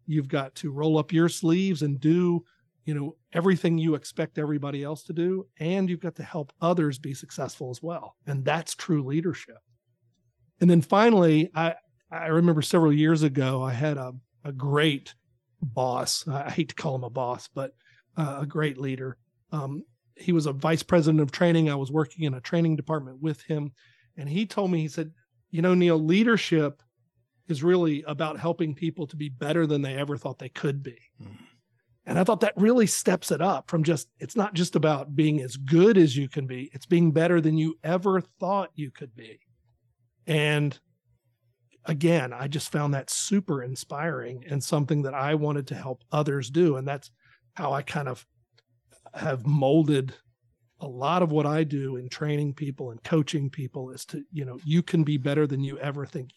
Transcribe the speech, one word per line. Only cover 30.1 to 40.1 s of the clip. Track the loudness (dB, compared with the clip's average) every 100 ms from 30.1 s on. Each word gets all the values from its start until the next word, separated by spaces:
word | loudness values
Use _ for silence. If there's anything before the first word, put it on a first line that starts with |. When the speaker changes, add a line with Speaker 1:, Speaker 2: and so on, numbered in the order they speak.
| -6
Speaker 1:
thought | -8 -10
they | -12
could | -6 -4 -4
be." | -8 -16 _ -20
Speaker 2:
Mm. | -20 -20 -20 _ _ _ _ _ -4
Speaker 1:
And | 0
I |
thought | 2 2
that | 2 2
really | 4 4 2
steps | 2 0 0 -2
it | -2
up | 0 -2 -2
from | 0
just, | 2 0 -4 -14
it's | -6 -2
not | -2
just | 0 0 2
about | 2 0 -4 0
being | 2 0
as | -4 -8
good | 2 6 8 8
as | 6 4
you | -4
can | -6 -6
be, | -8 -12
it's | -10 2
being | 4 6
better | 4 4 4
than | 4 2
you | 0 -4
ever | -2 0 0 0
thought | -2 -8 -2 -2 -4 -8
you | -12
could | -12 -18 -18
be. | -20 -20 _ _ _ _ _ _ _